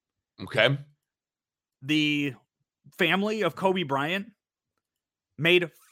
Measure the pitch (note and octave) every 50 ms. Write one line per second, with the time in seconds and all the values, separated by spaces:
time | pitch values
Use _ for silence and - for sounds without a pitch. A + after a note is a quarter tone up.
0 | _ _ _ _ _ _ _ - G2 - - A2+ G#2+ B2+ C#3 C#3 - - _ _
1 | _ _ _ _ _ _ _ _ _ _ _ _ _ _ _ _ C3 C3+ D3+ D#3
2 | D3+ D3+ D3 D3 C#3+ C#3+ B2 - _ _ _ _ _ _ _ _ _ C#3+ - -
3 | F#3+ E3 E3+ F#3+ G3 G#3+ A3 A3 G3+ E3 - - F#3 F#3+ F#3 F#3 F3 C3+ C#3 C3+
4 | C#3+ D#3 F3+ G3 G3+ - - _ _ _ _ _ _ _ _ _ _ _ _ _
5 | _ _ _ _ _ _ _ - C#3+ E3 F3+ F3+ E3+ D#3 _ _ _ -